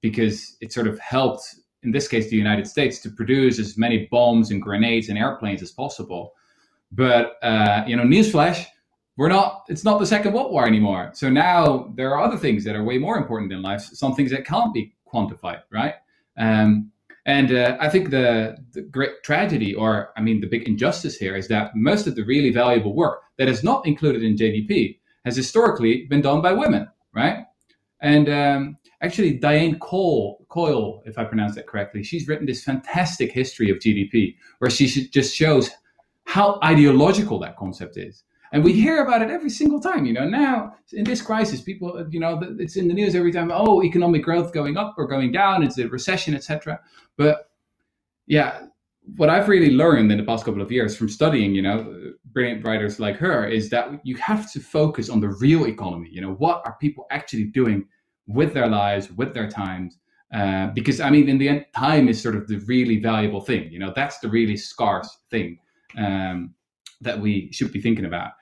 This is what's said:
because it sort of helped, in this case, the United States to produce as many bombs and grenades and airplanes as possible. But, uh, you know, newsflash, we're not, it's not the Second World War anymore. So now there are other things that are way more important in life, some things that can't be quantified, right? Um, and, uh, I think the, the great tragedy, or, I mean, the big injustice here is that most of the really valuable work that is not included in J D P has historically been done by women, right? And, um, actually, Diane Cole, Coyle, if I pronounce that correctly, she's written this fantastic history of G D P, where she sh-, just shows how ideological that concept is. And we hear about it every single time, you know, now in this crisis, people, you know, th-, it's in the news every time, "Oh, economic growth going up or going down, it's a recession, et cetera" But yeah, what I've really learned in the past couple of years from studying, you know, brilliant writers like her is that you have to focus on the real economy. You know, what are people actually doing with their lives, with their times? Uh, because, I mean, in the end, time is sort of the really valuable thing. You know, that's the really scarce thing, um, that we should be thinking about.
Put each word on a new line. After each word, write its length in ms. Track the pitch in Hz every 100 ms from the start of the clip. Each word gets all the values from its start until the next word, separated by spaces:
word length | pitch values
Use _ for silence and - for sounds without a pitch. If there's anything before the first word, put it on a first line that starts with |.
because 560 | 113 107 110 107 - _
it 100 | 113
sort 140 | 120 110
of 120 | 107
helped, 440 | - 131 131 - - - _ _
in 80 | 120
this 160 | 120 -
case, 220 | 113 110
the 60 | 110
United 320 | 104 104 98
States 320 | 143 131 -
to 100 | 107
produce 480 | - 113 135 131 107
as 200 | 107 110
many 300 | 120 110 -
bombs 400 | 120 120 113 107
and 100 | 98
grenades 480 | 101 101 117 113 110
and 80 | 104
airplanes 440 | 131 135 104 92
as 100 | 90
possible. 640 | - 139 - 110 87 78 _ _ _ _ _ _
But, 460 | 110 127 117 113 -
uh, 420 | 120 110 104 104 113
you 80 | 120
know, 80 |
newsflash, 640 | 120 190 214 156 170 175 - _ _ _ _ -
we're 120 | 160
not, 340 | 196 196 - -
it's 160 | 151
not 160 | 214 208
the 60 | 190
Second 280 | 208 208
World 180 | 226 269
War 160 | 160 117
anymore. 440 | 107 104 92 90
So 160 | - 135
now 640 | 127 175 175 147 127 - 117
there 180 | 131
are 80 | 139
other 160 | 226 226
things 260 | 139 101 101
that 100 | 104
are 80 |
way 160 | 110 127
more 180 | 170 220
important 340 | 123 110 98
in 120 | 95
life, 180 | 95 104
some 320 | - - 135
things 160 | 131 131
that 140 | 135 131
can't 280 | 196 233
be 200 | 117 107 _ _
quantified, 500 | 123 98 90 90 - _
right? 240 | 107 139 - _ _ _ -
Um, 540 | 110 107 107 107 107 _ _ - -
and, 260 | 139 131
uh, 220 | 127 123 127
I 100 | 151
think 220 | 185 143
the, 440 | 131 123 113 110 - -
the 100 | 151
great 400 | - 131 139 -
tragedy, 500 | - 156 202 147 104
or, 380 | 101 110 104 - 110
I 60 |
mean, 200 | 110 110
the 60 | 107
big 200 | 117 113
injustice 500 | 104 143 151 - -
here 180 | 95 95
is 120 | 95
that 280 | 107 104 110
most 300 | 135 208 180
of 100 | 113
the 80 |
really 280 | 107 143 135
valuable 440 | 120 123 120 101 131
work 260 | 160 - _ -
that 80 | 131
is 160 | 113
not 240 | 175 269 165
included 340 | 147 151 117
in 160 | 113 104
J 140 | 110
D 160 | 107 107
P 320 | 208 - - _ _ 123
has 100 | 131
historically 720 | 127 226 226 - 113 123 135
been 160 | 143
done 180 | 139 151
by 80 | 175
women, 360 | 208 302 - - _ _ 110
right? 300 | 151 214 - _ _ _ _ _
And, 300 | 151 151 143
um, 480 | 143 143 139 143 147 _ _
actually, 380 | 175 202 175 127
Diane 400 | 151 151 165 151
Cole, 680 | - 185 175 127 101 - _
Coyle, 520 | 170 160 123 104 - 113
if 100 | 117
I 60 |
pronounce 320 | 107 110 104 -
that 100 | -
correctly, 380 | 104 101 104
she's 240 | 104 165 147
written 180 | 156 131
this 180 | 123
fantastic 680 | - 131 - 180 170 - 120
history 400 | 127 131 - 104
of 80 | 95
G 140 | 113
D 120 | 104 98
P, 260 | 117 98 - - _
where 100 | 123
she 180 | - 127
sh-, 220 | 139 131
just 260 | 143 131 -
shows 360 | 156 143 127 - _ _ _ _ -
how 340 | 190 202 202
ideological 760 | 160 156 143 131 175 202 208 92
that 180 | 85 -
concept 400 | 92 - 87 95
is. 260 | - - _ _ -
And 120 | 147
we 100 | 175
hear 300 | 214 311 320
about 180 | 254 233
it 100 | 220
every 180 | 339 294
single 300 | - 294 294
time, 260 | 359 349 127
you 80 |
know, 140 | 120 151
now 460 | 254 277 233 - - _
in 100 | 208
this 180 | 220 247
crisis, 400 | - 220 214 -
people, 440 | - - 175 170 156
you 100 | 165
know, 200 | 165 160
th-, 140 | 180 214
it's 180 | 175 190
in 100 | 175
the 60 |
news 220 | 185 202 175
every 160 | 175
time, 200 | 175 170
"Oh, 320 | 170 220 185
economic 380 | 175 175 175 160
growth 320 | - 170 170
going 240 | 156 143 170
up 160 | 208 175
or 100 | 131
going 240 | 135 127
down, 320 | 180 196 185
it's 160 | 139 127
a 80 | 117
recession, 480 | 127 - 185 - 147
et 80 |
cetera" 360 | - 151 156 - - _ _ -
But 320 | 147 151 - _ _ _ _ _ _ _ -
yeah, 380 | 151 127 - - _ _ _ - -
what 140 | 151
I've 180 | 185 202
really 240 | 190 151
learned 400 | 127 165 131 107
in 60 | 104
the 60 | 104
past 180 | -
couple 180 | 113 98
of 80 | 98
years 280 | 123 107 -
from 100 | 107
studying, 480 | - 156 135 101 95
you 60 |
know, 500 | 95 110 110 92 - - -
brilliant 400 | 127 123 110 110
writers 340 | 110 104 104
like 160 | 104 101
her 300 | 180 135 107
is 220 | 110 104
that 360 | 120 131 143 131
you 120 | 123
have 340 | 208 214 -
to 80 | 143
focus 500 | - 156 151 135 110
on 120 | 113
the 80 | 101
real 360 | 95 135 160 120
economy. 440 | 107 95 85 82
You 80 | 90
know, 140 | 95
what 280 | 95 160 170 117
are 100 | 110
people 240 | 147 - -
actually 340 | 143 - 113 107
doing 420 | 131 120 98 - _ _ _ -
with 260 | 117 156
their 140 | 139 113
lives, 420 | 104 101 101 98
with 220 | 90 107
their 160 | 117 107
times? 480 | 104 95 92 90 - _ _ _
Uh, 340 | 110 98 95 98
because, 320 | 104 107 -
I 100 | 139
mean, 200 | 147 139
in 80 | 135
the 100 | 139
end, 180 | 143 -
time 360 | - 139 156 127
is 120 | 107
sort 140 | 120 104
of 120 | 107
the 100 | 101
really 400 | 107 127 113 107
valuable 400 | 113 110 104 98
thing. 320 | - 104 80
You 80 | 87
know, 140 | 95 131
that's 240 | 139 -
the 100 | 113
really 280 | 113 110 101
scarce 520 | - - - - - - _
thing, 280 | 113 87 85 _ _ _ 110
um, 560 | 101 95 92 90 87 - _ _ - _
that 180 | 117 104
we 320 | 104 98 87
should 200 | - -
be 100 | 104
thinking 240 | 113 104 85
about. 260 | 85 - -